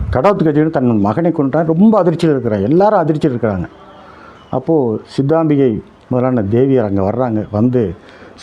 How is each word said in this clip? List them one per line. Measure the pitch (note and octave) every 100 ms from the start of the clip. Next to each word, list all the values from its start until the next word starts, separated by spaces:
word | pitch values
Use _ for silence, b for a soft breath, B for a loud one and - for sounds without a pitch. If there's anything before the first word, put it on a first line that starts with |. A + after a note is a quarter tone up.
| -
கடவுத் | B2 F3+ G3+
கஜேந்திரன் | D#3+ D3 D#3
தன் | D#3+ B2 G#2+
மகனை | G2 A2 E3+
கொன்னுட்டான், | D#3+ C3+ D3+ D#3+
ரொம்ப | E3 A3 G#3+
அதிர்ச்சியில் | F3 D#3+ E3 C3+
இருக்கிறான். | A2+ G#2 G2+
எல்லாரும் | E3 G3+ G#3
அதிர்ச்சியில் | D#3 D3+ D3+ A#2+
இருக்கிறாங்க. | A2 F#2+ E2 - - - B B B B B
அப்போது | C3 E3 D#3+ A#2+ G#2+ -
சித்தாம்பிகை | - C#3 D#3+ D#3+ C#3+ C3+ G#2+ - - -
முதலான | B2+ B2+ B2
தேவியர் | F#2+ A#2 C3+ C3
அங்கே | G#2 G2
வர்றாங்க. | F#2+ A#2 B2+ G#2+ F#2+
வந்து | G#2 B2 B2 G2+ - B B B B